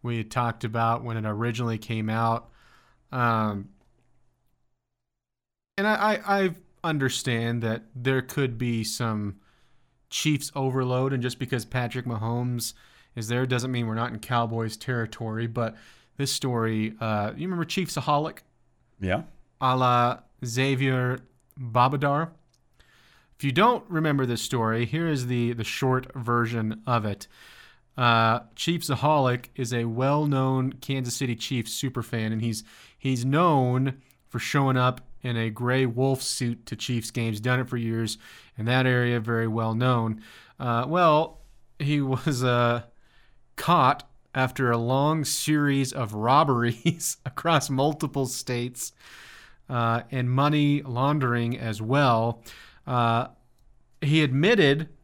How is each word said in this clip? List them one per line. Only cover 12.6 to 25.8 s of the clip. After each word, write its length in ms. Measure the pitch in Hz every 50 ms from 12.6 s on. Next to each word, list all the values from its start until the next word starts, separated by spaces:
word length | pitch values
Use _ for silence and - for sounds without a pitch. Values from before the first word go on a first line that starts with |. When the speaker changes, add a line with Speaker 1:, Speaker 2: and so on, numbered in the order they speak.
| 117 - - - - _ _ _ _ _ _
Speaker 1:
is 140 | 120 110 107
there 160 | 120 123 131
doesn't 260 | 127 127 120 123 131
mean 160 | 127 120 117
we're 80 | 113 110
not 160 | 113 120 120
in 80 | 113 107
Cowboys 560 | - - 127 120 117 110 113 117 113 110 -
territory. 720 | - - - 127 120 113 113 - - 117 110 110 110 117
But 300 | 113 110 120 117 110 - - - - - - _ _ _
this 140 | - 139 131 -
story, 600 | - - 131 120 117 113 113 110 110 107 110 110 -
uh, 320 | 113 110 107 107 104 107 117
you 60 | - 160
remember 160 | 185 185 170 160
Chiefsaholic? 760 | 165 - 196 180 - - 151 - - 147 143 151 160 - - _ _ _ _ _ _ _ _ _ _ _ _
Speaker 2:
Yeah. 220 | 98 90 92 143 165 - - - - _ _ _
Speaker 1:
A 160 | 135 131 127
la 420 | 127 127 123 123 120 120 120 120 - - _ _ _ 127
Xavier 760 | 120 110 127 131 139 139 127 139 135 131 127 127 127 127 - - _ _ _ _ _ _
Babadar. 720 | - 131 117 110 123 120 135 147 139 147 143 143 151 165 170 - _ _ _ _ _ _ _ _ _ _ _ _ _ _ _ _ _ _ _ _ _
If 40 | -
you 80 | 139
don't 360 | 127 160 208 240 247 - -
remember 380 | - 175 160 156 156 143 139 131
this 160 | 123 120 113
story, 460 | - - 135 120 113 110 113 113 120
here 200 | - - 160 170
is 200 | 165 151 135 123
the, 260 | 120 123 120 120 117 120
the 100 | 117 107
short 480 | - - -